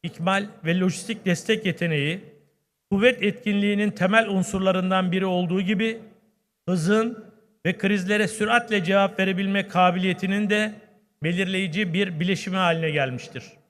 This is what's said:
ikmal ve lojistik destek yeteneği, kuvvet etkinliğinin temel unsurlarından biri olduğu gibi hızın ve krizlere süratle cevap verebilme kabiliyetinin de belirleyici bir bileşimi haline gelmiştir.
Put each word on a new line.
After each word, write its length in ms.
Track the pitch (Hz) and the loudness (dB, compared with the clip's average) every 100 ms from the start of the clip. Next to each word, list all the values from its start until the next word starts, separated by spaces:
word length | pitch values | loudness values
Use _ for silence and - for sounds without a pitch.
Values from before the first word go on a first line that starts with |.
ikmal 420 | 170 - 170 196 208 - 160 | -12 -4 -2 0 -2 -6 -2
ve 140 | 175 | 2
lojistik 460 | 185 - - 220 190 | 0 -2 -8 -4 -2
destek 400 | 175 - 220 196 | -2 0 -2 -2
yeteneği, 540 | 156 170 151 143 185 - - _ _ _ _ _ | -2 -2 0 -2 -4 -10 -20 _ _ _ _ _
kuvvet 320 | 196 240 247 | 4 4 4
etkinliğinin 680 | 202 202 208 202 202 202 208 | -2 -2 -2 0 2 0 -2
temel 380 | 208 185 220 220 | 0 2 2 2
unsurlarından 800 | 196 180 196 190 185 185 190 185 | 0 0 0 2 2 2 0 2
biri 140 | 185 190 | 0 0
olduğu 360 | 180 180 185 | 0 0 0
gibi 380 | 185 208 220 226 - _ _ _ _ _ - | 0 0 -2 -4 -14 _ _ _ _ _ -4
hızın 560 | 180 160 214 226 247 - _ _ _ 170 | 0 2 2 2 -4 -16 _ _ _ -4
ve 120 | 185 | 0
krizlere 500 | 196 202 180 214 208 | 0 0 0 0 0
süratle 560 | - 208 233 233 208 | -2 2 2 2 -2
cevap 360 | 170 196 196 196 | 2 4 4 2
verebilme 480 | 190 185 196 196 196 | 0 0 0 -2 0
kabiliyetinin 840 | 180 180 180 185 180 185 196 208 | 4 4 4 -2 -2 -2 -2 0
de 240 | 214 214 214 - _ _ _ | 0 -2 -6 -20 _ _ _
belirleyici 680 | 160 175 190 190 190 160 196 | -4 -2 -2 -2 -2 -2 -2
bir 260 | 170 196 160 | -2 -2 -2
bileşimi 360 | 175 190 - 185 | -2 -2 -2 0
haline 360 | 175 165 160 | 2 2 0
gelmiştir. 520 | 147 135 123 - 127 - - | 0 -2 -4 -10 -14 -16 -20